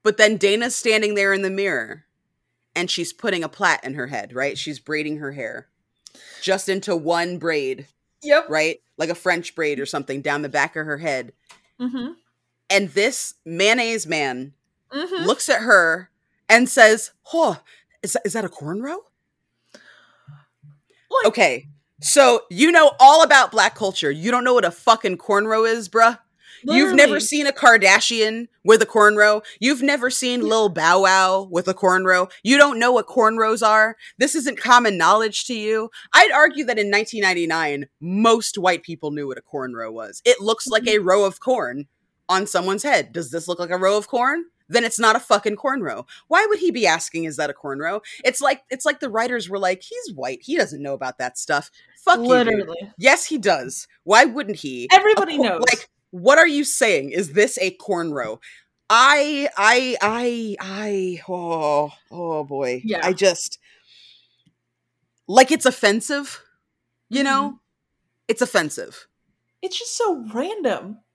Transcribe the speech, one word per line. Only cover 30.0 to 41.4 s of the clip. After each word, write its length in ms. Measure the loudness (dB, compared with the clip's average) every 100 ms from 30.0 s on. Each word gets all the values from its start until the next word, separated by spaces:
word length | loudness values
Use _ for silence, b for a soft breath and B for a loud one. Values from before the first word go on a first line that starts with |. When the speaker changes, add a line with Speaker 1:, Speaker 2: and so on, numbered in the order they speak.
| -2
Speaker 1:
seen 320 | -4 -4 -2 0
Lil 220 | 2 0
Bow 320 | 2 4 4
Wow 440 | 4 4 4 0 -2
with 180 | -4 -4
a 60 |
cornrow. 560 | 0 2 2 2 2 0 B
You 140 | 2 4
don't 220 | 4 4
know 120 | 0
what 160 | 0 0
cornrows 580 | 0 0 2 -2 2
are. 300 | 2 4 2 -2 B _
This 180 | -2
isn't 240 | -2 -6 -6
common 380 | 4 4 4 2
knowledge 480 | 2 2 0 -4
to 80 | -8
you. 360 | -6 -4 -4 -6 B B
I'd 180 | 4 6
argue 340 | 6 2 2
that 140 | -4 -2
in 100 | 0
nineteen 320 | -2 -2 -2
ninety-nine, 640 | -2 0 -2 -2 -2 -4 -10 _
most 580 | -6 0 2 2 0 -2
white 260 | 0 0
people 280 | -8 -12 -10
knew 160 | -8 -10
what 100 | -12
a 40 |
cornrow 500 | _ -12 -10 -10 -12
was. 300 | -12 -14 -2
It 160 | -2 0
looks 260 | -2 -4 -2
like 160 | -2
a 140 | 0 -2
Speaker 2:
Mm-hmm. 100 | 2
Speaker 1:
row 180 | 2
of 140 | 0
corn 480 | -2